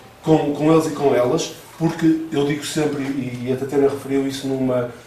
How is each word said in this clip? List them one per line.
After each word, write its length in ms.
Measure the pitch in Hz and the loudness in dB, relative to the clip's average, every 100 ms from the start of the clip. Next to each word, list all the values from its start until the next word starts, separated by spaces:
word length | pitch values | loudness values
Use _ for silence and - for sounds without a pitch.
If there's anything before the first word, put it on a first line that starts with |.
| - - | -20 -8
com, 300 | - 156 147 | 2 2 2
com 180 | 143 151 | 0 4
eles 140 | 160 156 | 4 2
e 40 | |
com 240 | - 143 | 0 2
elas, 400 | 120 123 160 - - - - | 2 2 0 -4 -10 -18 -4
porque 480 | 165 - 165 160 - | -2 2 2 2 0
eu 140 | 139 143 | -2 0
digo 180 | 147 | -2
sempre, 380 | - 156 147 139 | -4 -2 -2 -2
e, 440 | 135 139 123 120 123 | -4 -4 -6 -6 -4
e 40 | |
a 40 | 127 | -4
Tatiana 320 | 135 143 139 | -2 2 2
referiu 380 | 139 131 139 135 | 2 -2 -2 -2
isso 200 | 131 135 | -4 -4
numa, 440 | 131 127 123 120 - | -2 0 0 -2 -8